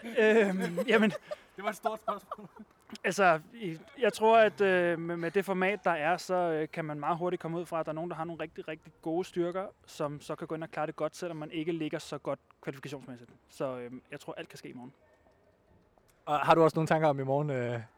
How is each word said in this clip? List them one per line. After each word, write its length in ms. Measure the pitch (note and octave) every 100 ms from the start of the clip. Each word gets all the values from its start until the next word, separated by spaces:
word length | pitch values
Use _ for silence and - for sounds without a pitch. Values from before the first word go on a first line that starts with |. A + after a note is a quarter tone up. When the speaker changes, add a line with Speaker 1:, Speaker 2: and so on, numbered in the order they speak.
| A3+ A3+
Speaker 1:
Øhm, 600 | G#3+ A3 G3+ F#3+ F#3 F3 G#3
jamen 240 | A3 G#3+ D#3 - - - -
Speaker 2:
Det 80 |
var 60 | G#3
et 60 | G3+
stort 240 | A3 G#3+
spørgsmål. 480 | - G3+ - - G3 - - _ - -
Speaker 1:
Altså, 360 | G#3 F3+ F#3 D#3+ -
i, 240 | A#3 G3 D#3+ - -
jeg 140 | G#3
tror, 240 | G3+ A3 A3+
at, 240 | G#3+ -
øh, 380 | G3 F3+ F3 E3
med, 180 | E3+ E3+
med 140 | E3
det 140 | G3 F#3+
format, 340 | F#3 F#3 G3+
der 80 | F#3
er, 260 | E3 D3+ F3+
så, 180 | - F3+
øh, 320 | F3 D#3 D#3
kan 120 | E3 D#3+
man 140 | D3+
meget 180 | D3 E3
hurtigt 240 | F3+ F3
komme 160 | D#3+ E3
ud 80 | E3+
fra, 140 | A3
at 60 | E3
der 60 |
er 40 | D#3
nogen, 140 | F3
der 60 | D#3
har 80 |
nogle 200 | E3 D#3+
rigtig, 240 | D#3+ - E3+
rigtig 260 | D#3 D#3+ -
gode 240 | E3 E3 -
styrker, 400 | F3+ E3+ F#3 G3 - -
som 360 | - D3+ D3
så 140 | - D3+
kan 120 | D#3+
gå 80 | D#3+
ind 80 |
og 60 | D#3+
klare 160 | D#3+ D#3
det 80 | D#3
godt, 200 | D3+ -
selvom 220 | F3 D#3+
man 140 | D3+
ikke 200 | E3 D#3
ligger 280 | E3+ D3+ D#3
så 180 | - D3
godt 220 | - C#3 _ _
kvalifikationsmæssigt. 720 | - C3+ C3+ C#3 B2 A#2+ A#2+ - _
Så, 280 | - C#3 B2+
øhm, 240 | A#2+ B2+ -
jeg 80 | D3
tror, 140 | -
alt 160 | E3 D#3+
kan 80 | C#3
ske 120 | D3
i 40 |
morgen. 200 | B2+ B2 - _ _ _ _ _ _ _ _ _ _ _ _ -
Speaker 2:
Og 140 | D3
har 160 | D3 E3
du 80 |
også 120 | D#3+ E3
nogle 120 | D#3
tanker 200 | D#3+ D#3
om 120 | C#3
i 40 |
morgen, 260 | C3+ C#3 D3+
øh, 300 | C3 A#2+ A#2 A2